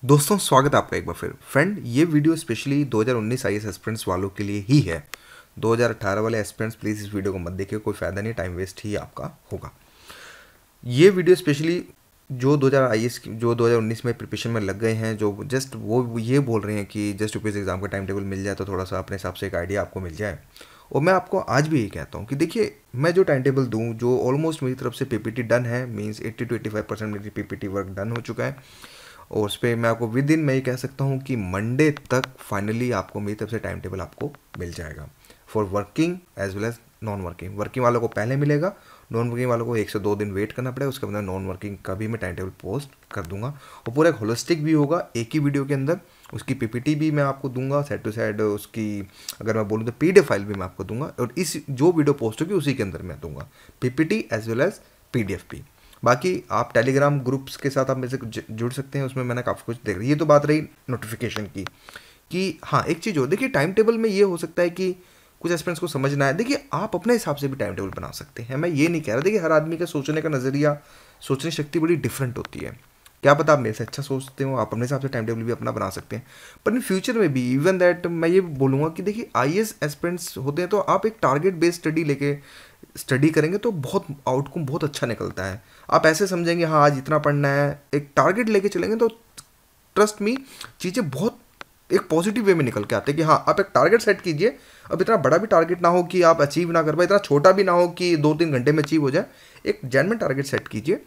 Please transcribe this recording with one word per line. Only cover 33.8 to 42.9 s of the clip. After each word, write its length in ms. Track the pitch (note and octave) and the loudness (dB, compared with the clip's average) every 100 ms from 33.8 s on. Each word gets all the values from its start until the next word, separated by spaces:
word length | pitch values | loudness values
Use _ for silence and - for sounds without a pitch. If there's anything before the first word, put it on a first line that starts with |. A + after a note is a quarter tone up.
टेबल 200 | F#2 F#2 | -8 -8
आपको 300 | E2+ - D3 D3 _ - | -10 -8 -8 -8 _ -10
मिल 140 | F2 | -10
जाएगा 360 | F2 D#2 - - _ - - _ A2 | -8 -12 -12 -16 _ -20 -20 _ -4
for 80 | - | -2
working 420 | G2+ G2+ - D#3+ F3+ - - | -2 -4 -2 -2 -2 -12 -8
as 120 | G2 | -6
well 140 | G2 A2 | -4 -6
as 80 | A#2 _ _ | -6 _ _
non-working। 520 | A2 G2+ F2+ E2+ F#2 G2+ | -8 -6 -8 -10 -12 -8
वर्किंग 280 | G#2 C3 | -6 0
वालों 160 | B2 A#2+ | 2 2
को 80 | A2+ | 0
पहले 280 | - A2 C3+ | -2 -2 0
मिलेगा, 360 | D3 D3 F3 - - - _ | 2 2 0 -6 -20 -20 _
नॉन 180 | A#2 A#2+ | -2 -2
वर्किंग 200 | A#2+ B2 | -2 0
वालों 160 | A#2 A#2 | 0 0
को 100 | A#2 | -2
एक 140 | G2+ | -2
से 80 | A2 | -2
दो 160 | G2+ G2+ | -2 -2
दिन 160 | G#2 | -2
वेट 200 | F#2+ G#2 | -2 -4
करना 180 | - B2+ | -4 -6
पड़ेगा, 180 | B2+ C#3 | -4 -4
उसके 180 | C3 G2+ | -4 -6
बाद 180 | G#2 | -4
नॉन 220 | G2+ F#2+ F#2+ | -4 -4 -6
वर्किंग 300 | F#2 G#2 G2 | -8 -8 -10
का 100 | - | -8
भी 140 | F#2+ A2 | -6 -4
मैं 100 | A2+ | -4
टाइम 180 | F#2 F2+ | -6 -6
टेबल 120 | F#2 | -10
पोस्ट 400 | - - A#2 C#3+ | -10 -8 -8 -8